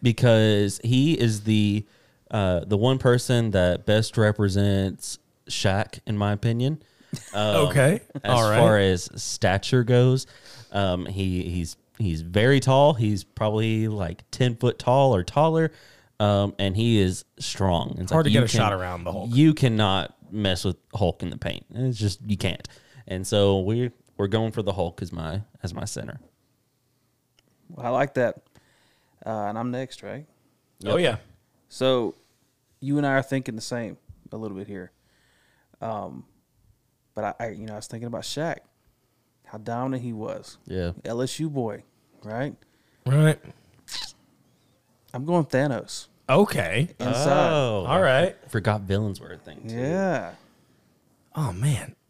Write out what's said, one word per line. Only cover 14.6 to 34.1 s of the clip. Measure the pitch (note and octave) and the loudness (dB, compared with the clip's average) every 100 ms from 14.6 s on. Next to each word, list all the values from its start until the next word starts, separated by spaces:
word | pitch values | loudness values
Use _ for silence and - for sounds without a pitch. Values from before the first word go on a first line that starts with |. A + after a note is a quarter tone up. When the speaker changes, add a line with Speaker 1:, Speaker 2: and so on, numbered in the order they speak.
| B2 - | -2 0
Speaker 1:
tall | - B2+ C3+ | 2 4 4
or | G#2 | 2
taller, | F2 - D#3+ D#3+ D#3+ - - - _ _ | 0 0 2 2 -2 -4 -20 -20 _ _
um, | G#2 G2+ G2+ - | 2 2 0 -2
and | G2 F#2 | -2 0
he | A#2 A2 | 2 4
is | F#2 F2+ - - | 2 0 -10 -12
strong. | - - F#2+ E2+ B1 - | -10 -2 0 0 -2 -6
It's | F2+ | -2
Speaker 2:
Hard | D#3+ D#3 | 0 4
Speaker 1:
like, | |
Speaker 2:
to | |
get | G#2+ | 4
Speaker 1:
you | A#2 | 4
Speaker 2:
a | |
Speaker 1:
can, | A2 | 2
Speaker 2:
shot | G#2+ | 2
around | G2 F2+ F2 | 0 -4 -6
the | F2 | -6
Hulk. | G2 A#2 | -6 0
Speaker 1:
you | A#2+ D#3+ | 6 6
cannot | D3+ C3 A2 G#2 F#2+ D#2 _ - | 6 2 4 2 2 -2 _ -10
mess | G#2 G2+ F2+ | -2 0 0
with | G2 E2+ _ G2+ | -2 -4 _ -2
Hulk | F#2 - | -2 -2
in | F2 | -8
the | - | -8
paint. | - - - | -8 -8 -12
It's | A2 C3 A#2 | -4 -4 0
just, | G#2 F#2 G#2+ | -2 -4 -6
you | G2+ | -4
can't. | F#2+ F2 - - _ - - | -4 -6 -12 -20 _ -20 -10
And | F#2 F#2 | -8 0
so | G#2 G2+ G2 | 2 4 2
we're, | F#2 A2+ B2 _ _ - | 0 -2 -4 _ _ -6
we're | G2+ | -2
going | A2 A2+ | 0 -2
for | A2+ | -4
the | G2+ | -4
Hulk | F#2+ F2 - | -2 -4 -4
as | F2 | -10
my, | E2+ D#2+ F#2 G#2+ _ | -8 -8 -8 -10 _
as | F#2 | -10
my | - | -10
center. | G#2+ - A1+ - - _ _ _ _ _ _ _ _ _ _ _ _ _ _ | -10 -10 -12 -14 -20 _ _ _ _ _ _ _ _ _ _ _ _ _ _
Speaker 3:
Well, | D#3+ B2 | -10 -4
I | |
like | B2 C#3 | -2 0
that. | - A#2 - _ _ _ _ _ _ _ _ - | 0 0 -2 _ _ _ _ _ _ _ _ -10
Uh, | A2 G2+ | -6 -6
and | A2 | -6
I'm | A#2+ | -6
next, | B2 C3 - | -6 -10 -12
right? | G2+ A2+ D3+ _ _ _ _ _ G2+ | -14 -14 -16 _ _ _ _ _ -2
Speaker 2:
Oh, | F3 | 0
Speaker 1:
Yep. | |
Speaker 2:
yeah. | E3 A#2 - _ _ _ _ | 0 -2 -12 _ _ _ _
Speaker 3:
So | - C3 B2+ A2 - _ _ _ _ _ _ | -2 0 2 -2 -6 _ _ _ _ _ _
you | C3+ C#3+ | -4 -2
and | C#3+ | 0
I | C3+ | 0
are | |
thinking | C3+ C3+ B2+ A2 | 0 -6 -6 -10
the | |
same | - B2 A2 - _ | -8 -8 -8 -12 _